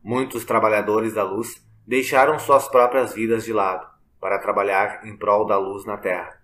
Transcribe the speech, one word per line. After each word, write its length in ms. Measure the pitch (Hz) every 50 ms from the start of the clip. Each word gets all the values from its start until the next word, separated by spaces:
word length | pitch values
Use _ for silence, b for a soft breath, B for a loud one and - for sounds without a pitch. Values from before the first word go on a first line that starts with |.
Muitos 420 | _ 104 120 127 135 131 - 117 -
trabalhadores 680 | - 117 - - 110 107 104 101 104 104 110 113 113 107
da 80 | 110
luz 440 | 101 95 95 107 117 - - - _ _ _ _ _
deixaram 520 | - 120 135 131 - 147 131 135 147 156 -
suas 300 | - - 139 135 - -
próprias 460 | - 127 120 120 127 135 123 113 -
vidas 280 | 107 113 110 117 110
de 120 | 107 113 110
lado 340 | 107 98 95 92 92 - - _ _ _ _ _ _
para 180 | - 95 98 98
trabalhar 680 | - 104 101 101 98 101 98 95 104 101 - - -
em 100 | 110 104
prol 300 | 104 - 104 101 107 110
da 100 | 107 104
luz 300 | 98 95 95 101 98 95
na 100 | 104 101
Terra. 420 | 101 - 98 90 90 90 - - _